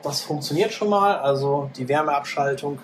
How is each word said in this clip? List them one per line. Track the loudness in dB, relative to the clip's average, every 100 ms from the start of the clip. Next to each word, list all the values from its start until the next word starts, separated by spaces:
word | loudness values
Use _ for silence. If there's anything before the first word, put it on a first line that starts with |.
Das | -6 -6
funktioniert | -4 -6 -2 0 0
schon | 0 2
mal. | 4 4 2
Also | 2 2 2 0 -2 -6
die | 0
Wärmeabschaltung | 2 2 0 -2 -2 -2 -2 -4 -8